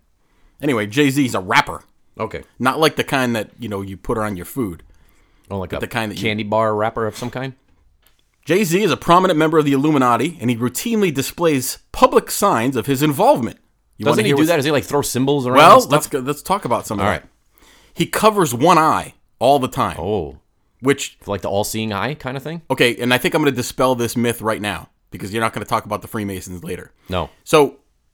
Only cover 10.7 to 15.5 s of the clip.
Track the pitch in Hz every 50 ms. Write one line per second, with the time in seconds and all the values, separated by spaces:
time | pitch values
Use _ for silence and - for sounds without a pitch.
10.7 | - - - 240 220 214 202 180 135 135 131 - - - 175 165 151 131 120 -
11.7 | - - _ _ - - 254 254 - 233 - - - - 208 202 156 117 113 135
12.7 | 135 120 104 139 139 127 151 156 139 139 202 262 294 180 117 95 - _ _ _
13.7 | _ _ _ _ _ - 208 - - - 220 - 143 139 156 160 170 151 131 151
14.7 | 151 135 - - 143 147 131 - - 123 131 135 143 147 123 123